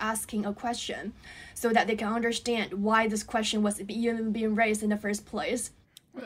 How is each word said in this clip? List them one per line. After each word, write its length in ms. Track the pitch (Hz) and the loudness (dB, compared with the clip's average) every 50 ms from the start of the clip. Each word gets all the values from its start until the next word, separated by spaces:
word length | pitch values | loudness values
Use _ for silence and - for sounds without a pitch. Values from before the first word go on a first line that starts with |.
asking 440 | - 220 226 214 - - 240 208 202 | -2 -2 -2 -4 -4 -4 -4 -2 -2
a 80 | 208 202 | -2 -4
question, 600 | - - 233 240 - - - - 123 165 214 - - - - - - - - - | -4 -4 -4 -4 -4 -6 -6 -8 -6 -8 -10 -12 -12 -18 -20 -18 -18 -18 -16 -8
so 160 | - - 233 | -2 0 4
that 180 | 220 220 175 | 6 6 4
they 80 | 202 220 | 4 2
can 160 | 214 220 208 | 0 0 0
understand 640 | 226 233 233 233 226 - - 240 233 220 196 - 180 | 0 2 0 0 0 0 -2 0 0 0 0 -2 -2
why 340 | 202 202 214 220 220 226 | 0 2 4 4 6 4
this 160 | 214 220 208 - | 4 2 -2 -4
question 400 | - - 226 214 208 220 214 208 | -2 -2 0 0 0 2 2 2
was 180 | 208 208 - 196 | 2 0 -2 -6
even 460 | 202 220 226 233 233 226 226 226 220 202 | -6 -4 0 0 0 0 0 0 -2 0
being 200 | 226 220 220 214 | 0 0 2 2
raised 300 | 220 226 214 214 214 220 | 4 4 2 2 2 2
in 60 | 208 | 0
the 80 | 208 | 0
first 280 | 208 - 202 202 208 - | 0 0 -2 -4 -4 -6
place. 460 | - 226 180 156 165 247 240 - - - - _ _ _ - - _ - 254 233 | -6 -6 -4 -2 -2 -2 -2 -4 -6 -10 -16 _ _ _ -20 -20 _ -14 -14 -10